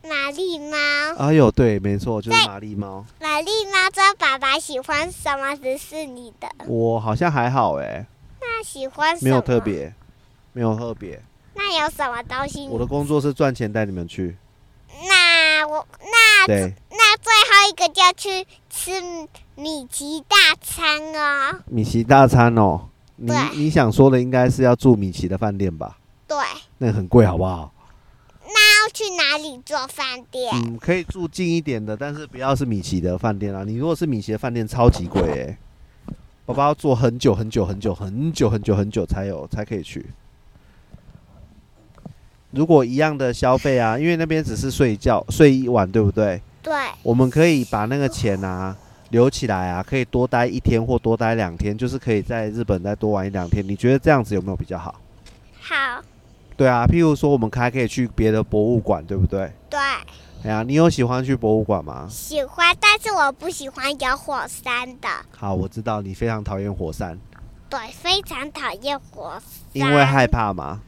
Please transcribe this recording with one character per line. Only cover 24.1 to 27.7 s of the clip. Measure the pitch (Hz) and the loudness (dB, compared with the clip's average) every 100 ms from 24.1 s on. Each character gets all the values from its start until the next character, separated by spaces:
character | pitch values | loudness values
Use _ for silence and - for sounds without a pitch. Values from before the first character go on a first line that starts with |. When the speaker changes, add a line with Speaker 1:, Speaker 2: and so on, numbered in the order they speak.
Speaker 2:
的 | 127 | 6
应 | 123 | 2
该 | 127 127 | 2 2
是 | 131 | 4
要 | 127 123 | 2 4
住 | 135 | 4
米 | 110 98 | 4 2
奇 | 87 90 | -4 -4
的 | 95 | -2
饭 | 110 98 | -4 -2
店 | 98 | -4
吧？ | 80 55 - _ _ _ | -4 -12 -16 _ _ _
Speaker 1:
对。 | 294 220 - - _ | -4 -4 -8 -18 _
Speaker 2:
那 | 123 | -2
很 | 107 92 | -2 4
贵， | 123 | 6
好 | 104 85 | 6 2
不 | |
好？ | 92 90 78 | -4 -4 -12